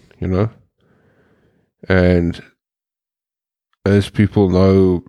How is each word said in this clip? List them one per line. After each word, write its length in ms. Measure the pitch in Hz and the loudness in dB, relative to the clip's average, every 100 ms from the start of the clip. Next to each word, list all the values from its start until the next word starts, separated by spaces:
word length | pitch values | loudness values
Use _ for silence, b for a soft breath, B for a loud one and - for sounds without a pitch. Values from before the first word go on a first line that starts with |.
| b _ | b _
you 80 | 92 | -6
know? 220 | 92 113 - _ _ _ _ _ _ _ _ _ _ _ _ - | -4 -4 -8 _ _ _ _ _ _ _ _ _ _ _ _ -4
And 540 | 92 90 87 85 - - _ _ _ _ _ _ _ _ _ _ _ _ _ 98 | 0 2 0 -2 -6 -16 _ _ _ _ _ _ _ _ _ _ _ _ _ -2
as 240 | 101 - | 0 0
people 400 | - 101 104 95 | -2 0 0 0
know, 540 | 92 95 95 92 87 | 2 2 2 2 -2